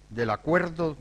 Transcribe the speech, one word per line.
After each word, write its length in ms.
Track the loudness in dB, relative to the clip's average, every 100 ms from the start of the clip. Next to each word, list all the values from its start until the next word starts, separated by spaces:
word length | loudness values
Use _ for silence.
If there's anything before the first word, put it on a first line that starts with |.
| -10
del 220 | -4 -2
Acuerdo 680 | 0 2 2 2 -2 -4 -4